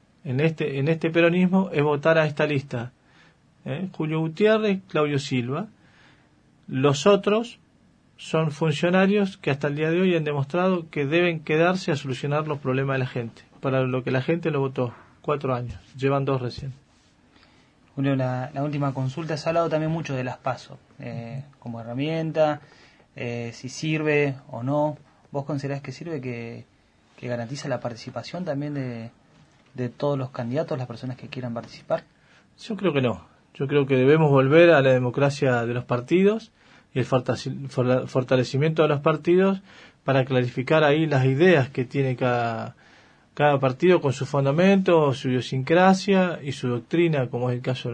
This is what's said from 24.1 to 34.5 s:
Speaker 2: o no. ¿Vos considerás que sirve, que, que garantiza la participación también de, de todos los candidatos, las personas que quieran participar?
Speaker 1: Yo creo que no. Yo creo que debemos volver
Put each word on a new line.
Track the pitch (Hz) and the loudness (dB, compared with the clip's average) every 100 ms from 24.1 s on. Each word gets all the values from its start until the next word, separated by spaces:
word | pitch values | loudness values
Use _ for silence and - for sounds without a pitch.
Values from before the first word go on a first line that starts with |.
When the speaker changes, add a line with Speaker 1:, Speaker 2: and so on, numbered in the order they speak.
| 147 147 131 - | 2 2 -2 -10
Speaker 2:
o | 117 | -8
no. | 127 147 151 147 _ _ _ | -4 -2 -2 -4 _ _ _
¿Vos | 139 135 | -8 -6
considerás | 143 139 139 | -6 -6 -8
que | 139 | -10
sirve, | 131 165 151 | -14 -10 -10
que, | 127 117 117 117 117 _ _ _ _ _ | -8 -10 -12 -14 -18 _ _ _ _ _
que | 123 | -8
garantiza | 120 117 139 147 | -6 -8 -8 -6
la | 123 | -6
participación | 120 113 - 123 - 175 180 | -6 -12 -12 -12 -10 -10 -6
también | 139 147 | -6 -6
de, | 143 127 117 113 _ _ _ _ _ _ | -6 -8 -10 -14 _ _ _ _ _ _
de | 127 123 | -8 -8
todos | - 147 139 | -4 -4 -2
los | 131 | -6
candidatos, | - 117 135 165 147 | -8 -6 -4 -4 -6
las | 127 | -8
personas | 113 127 127 | -10 -12 -12
que | 120 | -14
quieran | 131 127 | -10 -8
participar? | 117 - - - 165 - _ _ _ _ - | -10 -12 -14 -6 -6 -6 _ _ _ _ -18
Speaker 1:
Yo | - 202 | -12 -4
creo | 190 | -2
que | 143 | 0
no. | 123 95 - _ _ | 0 -2 -10 _ _
Yo | - 139 | -8 0
creo | 143 139 | 0 2
que | 131 | 4
debemos | 127 160 151 | 6 6 6
volver | 139 135 | 6 6